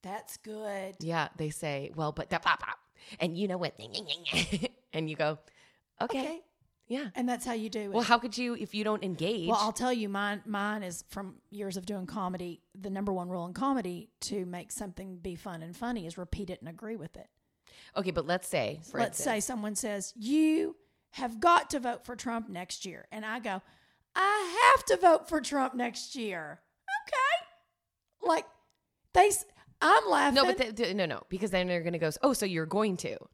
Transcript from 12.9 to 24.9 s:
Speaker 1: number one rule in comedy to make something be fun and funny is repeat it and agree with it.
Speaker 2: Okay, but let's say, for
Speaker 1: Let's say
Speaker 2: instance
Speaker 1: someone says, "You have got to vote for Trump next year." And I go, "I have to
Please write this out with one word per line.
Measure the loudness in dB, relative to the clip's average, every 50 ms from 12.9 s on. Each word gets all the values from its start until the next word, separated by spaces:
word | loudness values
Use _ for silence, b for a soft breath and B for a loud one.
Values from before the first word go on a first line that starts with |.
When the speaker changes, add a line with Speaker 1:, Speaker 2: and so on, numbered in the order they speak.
Speaker 1:
number | -4 -4 -2 -2 -2
one | -2 -2 -4
rule | -4 -6 -6
in | -6 -4
comedy | -2 0 2 2 2 0 -4 -6 -8 -12 -16 _ _ -8
to | -6 -4 -4 -4
make | -4 -6 -10 -10 -10
something | -10 -10 -8 -10 -10 -12 -12 -14 -14
be | -10 -10 -10 -10
fun | -8 -10 -10 -10 -10 -10
and | -12 -10
funny | -8 -6 -4 -4 -4 -6
is | -8 -8 -10
repeat | -8 -8 -6 -6 -6 -8
it | -8 -12
and | -12 -16
agree | -14 -12 -10 -10 -10
with | -8 -10 -12 _
it. | -18 -20 _ _ _ _ _ _ _ _ B B B B B B
Speaker 2:
Okay, | -4 -2 -2
but | -2 -2 0
let's | 0 -2 -2 -2 -2
say, | 0 0 0 0 -2 -6 -12 -8
for | -2 -2
Speaker 1:
Let's | -2 0 0 -2
say | -2 0 0
Speaker 2:
instance | 0 -2
Speaker 1:
someone | -2 -4 -4 -4 -4 -4
says, | -4 -4 -4 -4 -4 -6 -8 -10
"You | -8 -2 2 4 6 6 6 6 4 2 -2 -4 _ _ _ _ _ _ _ _
have | -6 -6 -6 -4 4
got | 6 8 8 8 6 2
to | -4 -4
vote | -2 -2 -4 -4 -8
for | -12 -12
Trump | -8 -4 -4 -4 -4 -4 -6
next | -8 -10 -8 -8 -10 -10 -10
year." | -10 -12 -12 -14 -14 -12
And | -10 -8
I | -6 -6 -6
go, | -4 -4 -6 -6 -6 b b b b b b b b _ _
"I | 2 4 4 4 2 0 -2 2 6 8 8 8
have | 8 6
to | 4